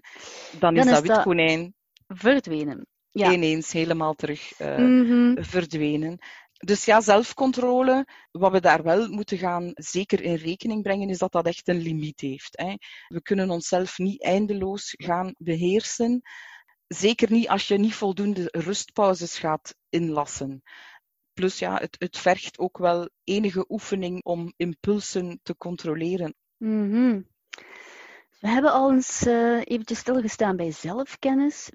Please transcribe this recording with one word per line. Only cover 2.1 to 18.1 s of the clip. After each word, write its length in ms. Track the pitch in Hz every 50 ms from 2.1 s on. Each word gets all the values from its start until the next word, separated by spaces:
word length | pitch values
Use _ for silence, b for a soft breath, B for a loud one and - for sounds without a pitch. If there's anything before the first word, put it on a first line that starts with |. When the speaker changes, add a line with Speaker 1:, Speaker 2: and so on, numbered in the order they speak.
| 196 185 - 226 277 277 - 180 160 151 151 147 - - - - _ _ _ _
Speaker 2:
Ja. 200 | - 208 202 185
Speaker 1:
ineens 400 | 180 175 165 156 156 160 160 -
helemaal 420 | - 165 165 165 170 165 160 156 156
terug, 380 | - - 147 147 151 - - - -
eh, 200 | 151 147 139 -
Speaker 2:
Mhm. 640 | 247 254 254 254 247 233 247 240 240 240 247 - -
Speaker 1:
verdwenen. 760 | - - 185 170 165 170 156 151 147 151 147 156 160 151 175 B B B B B B B
Dus 320 | _ - 180 208 202 -
ja, 160 | - 214 220
zelfcontrole, 1040 | 220 208 202 208 240 - - - 269 262 254 247 247 247 247 247 262 262 254 269 269 - B B B B
wat 200 | - 170 185 190
we 80 | 190 190
daar 240 | 175 175 - 165 160
wel 240 | 165 170 202 233 208
moeten 300 | 165 208 214 - 202 175
gaan 340 | 180 180 175 175 175 175 -
zeker 480 | - 156 - - 180 202 - - 190
in 140 | - 170 170
rekening 460 | 160 160 165 180 - - 226 220 214 202
brengen, 260 | 196 196 202 196 196
is 80 | 185 175
dat 140 | 190 185
dat 140 | - 170 165
echt 220 | 165 170 - - -
een 140 | 180 175
limiet 380 | 165 165 160 156 151 151 147 -
heeft, 380 | - 139 131 143 - - - -
hè. 180 | 165 185 202 208 B B B B B B
We 140 | 165 170
kunnen 280 | - - 208 196 190 190
onszelf 480 | 175 170 160 - - 180 185 185 - -
niet 260 | 180 190 202 - -
eindeloos 680 | - 180 202 214 202 208 196 190 190 196 202 - - - -
gaan 360 | 147 180 170 180 185 185 - -
beheersen. 840 | 165 170 165 165 175 180 190 220 - - - - 233 233 247 247 - B B B B B B B B B B B _ -
Zeker 440 | 165 - 190 214 233 - 226 208
niet 160 | 220 233 226 -
als 200 | 196 196 - -
je 100 | 202 196
niet 180 | 202 226 214
voldoende 520 | - 214 196